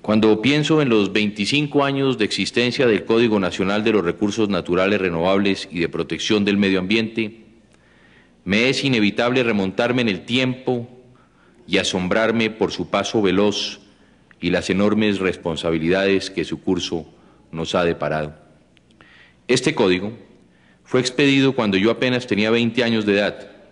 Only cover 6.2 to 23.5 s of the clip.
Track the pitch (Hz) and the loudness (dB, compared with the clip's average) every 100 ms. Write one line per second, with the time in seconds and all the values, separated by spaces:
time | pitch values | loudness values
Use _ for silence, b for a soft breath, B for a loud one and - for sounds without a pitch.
6.2 | - 107 101 101 98 95 92 113 107 113 | 0 2 2 2 2 0 0 -2 -2 -4
7.2 | 107 - - - _ b b b b b | -6 -10 -20 -20 _ b b b b b
8.2 | b b 90 101 127 131 139 120 104 101 | b b -2 2 2 0 0 2 2 2
9.2 | 120 131 117 104 95 92 120 127 117 90 | 0 2 2 0 -2 0 0 0 0 -2
10.2 | - 123 127 123 - 123 117 - - b | -2 -2 0 -2 -4 -4 -6 -18 -20 b
11.2 | b b b b - 95 92 95 90 98 | b b b b -2 -2 0 -2 0 0
12.2 | 113 113 110 - 90 - - 101 98 117 | 2 2 -2 0 -4 -2 -4 -2 0 0
13.2 | 98 92 104 98 - - - b b b | 2 2 2 0 -8 -10 -20 b b b
14.2 | b _ 87 90 - 92 104 104 107 98 | b _ -2 -2 0 0 2 2 0 0
15.2 | 92 85 87 78 85 82 82 92 98 98 | -2 -2 -6 -4 -2 0 0 2 2 0
16.2 | 95 - 80 76 - 90 - 82 - b | -2 -6 -6 -6 -2 -2 -2 -8 -10 b
17.2 | b b b 80 80 95 87 82 76 78 | b b b -10 -4 0 0 -2 -4 -4
18.2 | 76 - - _ _ _ _ _ b b | -6 -12 -20 _ _ _ _ _ b b
19.2 | b b - 127 - 151 98 90 101 113 | b b -2 0 0 2 2 2 -2 -12
20.2 | - - b b b b - 127 123 - | -20 -20 b b b b -2 -2 0 0
21.2 | 143 139 135 127 107 95 107 113 127 123 | 2 4 2 2 0 2 0 0 -2 -2
22.2 | 123 101 110 117 117 117 117 113 101 101 | -2 -2 2 2 0 0 0 0 2 2
23.2 | 98 - - | 0 -4 -18